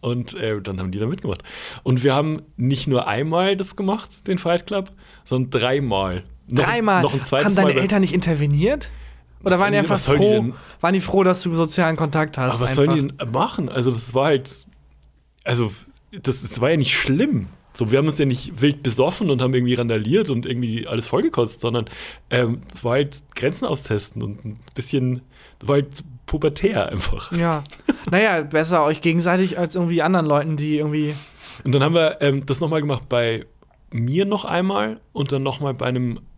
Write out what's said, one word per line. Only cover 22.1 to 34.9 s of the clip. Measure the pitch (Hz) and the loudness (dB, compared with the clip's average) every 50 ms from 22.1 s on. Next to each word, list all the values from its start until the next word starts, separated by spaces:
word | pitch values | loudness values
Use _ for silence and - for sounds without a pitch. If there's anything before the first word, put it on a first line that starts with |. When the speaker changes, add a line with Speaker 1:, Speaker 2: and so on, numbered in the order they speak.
| - - - - | -18 -20 -10 -2
Speaker 1:
ähm, | - 123 123 113 120 123 - - - | 0 0 2 0 0 -4 -8 -16 -18
es | - - | -8 -4
war | 120 120 | -2 0
halt | 135 147 143 - - - _ - | 0 0 -2 -4 -16 -20 _ -10
Grenzen | - - - - - - | -4 -2 -2 -2 -2 -4
austesten | - 165 131 - - 110 104 - - - 113 113 | -4 -4 -4 -4 -4 -4 -4 -4 -6 -10 -8 -8
und | 104 104 - - | -8 -8 -10 -12
ein | 110 107 - - - - | -14 -14 -14 -18 -16 -12
bisschen, | - 127 - - 139 127 127 127 123 - - _ - - - - _ | -12 -8 -4 -2 0 0 0 -2 -4 -8 -16 _ -20 -20 -20 -20 _
war | - 107 143 | -2 0 2
halt | 143 139 139 - - - - - - - | 2 0 0 -8 -16 -16 -16 -18 -20 -8
pubertär | - - 151 143 156 147 - - 202 220 120 95 - | -6 -4 0 0 0 -2 0 -2 0 0 0 -2 -2
einfach. | - 92 87 - - - - - - | -2 -4 0 0 -2 -2 -4 -4 -2
Speaker 2:
Ja. | 170 170 170 160 151 147 147 - - - - - - - - | 0 0 0 0 -2 -4 -10 -18 -10 -4 -4 -4 -2 -2 0
Naja, | 175 185 214 220 190 165 | 0 2 2 2 2 0
besser | 151 147 147 156 156 160 180 170 151 | -2 0 0 0 2 4 2 4 4
euch | 147 156 156 - | 4 2 2 0
gegenseitig | 170 165 170 170 180 175 185 190 185 185 180 | 2 2 2 2 2 2 2 2 0 0 -2
als | 175 165 - | -4 -2 -2
irgendwie | 185 175 170 170 170 | -2 -2 0 2 2
anderen | 151 165 190 180 160 | 2 4 2 2 2
Leuten, | 151 147 147 143 160 156 | 4 2 2 2 0 -2
die | 147 147 151 151 151 | -2 0 0 0 0
irgendwie | 151 151 151 151 151 147 151 139 - - - - - - - - - | 0 0 0 0 -2 -2 -4 -6 -12 -18 -20 -20 -20 -20 -18 -8 -2
Speaker 1:
Und | 135 123 | 2 2
dann | 143 135 | 4 4
haben | 151 165 | 4 4
wir, | 170 165 156 - - 143 | 4 4 4 2 2 0
ähm, | 143 139 139 139 | 2 2 0 -2
das | 139 139 127 | -4 -4 -2
nochmal | 175 151 160 156 | 0 0 0 0
gemacht | 147 147 139 120 - - | 0 0 -2 -4 -4 -2
bei | 127 120 120 117 113 110 - - _ _ _ _ _ _ _ - - | 0 0 2 0 -2 -4 -6 -12 _ _ _ _ _ _ _ -10 -6
mir | 117 117 120 135 170 202 | -4 -2 0 0 0 0
noch | 202 208 202 - | 0 0 -2 -2
einmal | - 175 170 185 190 196 202 208 220 | -2 -2 0 0 0 0 0 -2 -2